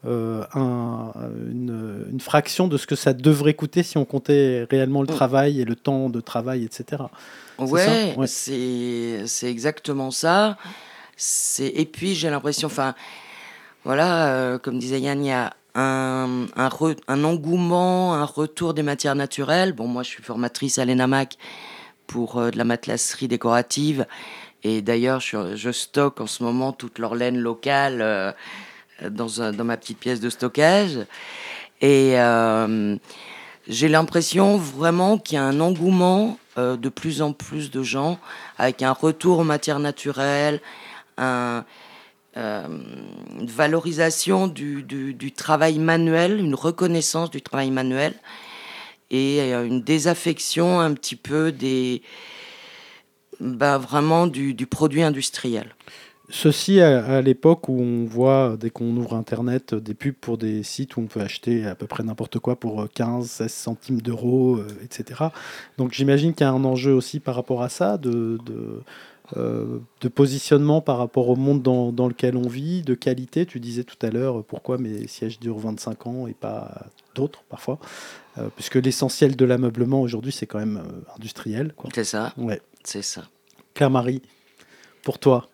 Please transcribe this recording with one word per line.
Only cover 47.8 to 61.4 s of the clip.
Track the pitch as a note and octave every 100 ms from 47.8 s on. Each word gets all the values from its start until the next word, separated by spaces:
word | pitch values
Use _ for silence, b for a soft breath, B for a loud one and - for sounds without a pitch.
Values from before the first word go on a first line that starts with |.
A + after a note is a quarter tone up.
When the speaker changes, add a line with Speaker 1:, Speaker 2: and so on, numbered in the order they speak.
| B2+ C3 D3+ - B B B B B B B B _
Speaker 2:
et, | B2+ C3+ C#3+
euh, | C3 B2 A#2+
une | B2+
désaffection | A#2+ D#3 D3+ E3 E3+ D3+ - D#3+ F3 F3+
un | E3
petit | C#3 - B2
peu | - D3+ D#3+
des, | C3+ C3 C3 B2+ A#2+ B B B B B B B B B B B _ _ -
bah, | B2 B2 C#3+ C#3
vraiment | B2 D3 D3+ D#3+ F3
du, | C3+ C#3
du | B2 C3
produit | - D#3 C#3
industriel. | E3 C3+ C3+ - B2+ A2+ A2+ - B B B B _
Speaker 1:
Ceci | - D#3 D3 - G3
à, | E3 C3 A#2 C3+
à |
l'époque | C3 B2+ D#3+ E3 -
où | C3
on | B2 A#2+ A#2
voit, | A2+ C3 C3+ C3 A2
dès | A2+
qu'on | - A#2 A#2+
ouvre | A#2
Internet, | A2+ G#2+ A2 B2 B2 - G#2+
des | G#2+
pubs | G#2 C#3+ C3+
pour | - A2+
des | A2+ G#2+
sites | G2+ - C#3 -
où |
on | A2
peut | -
acheter | G2+ -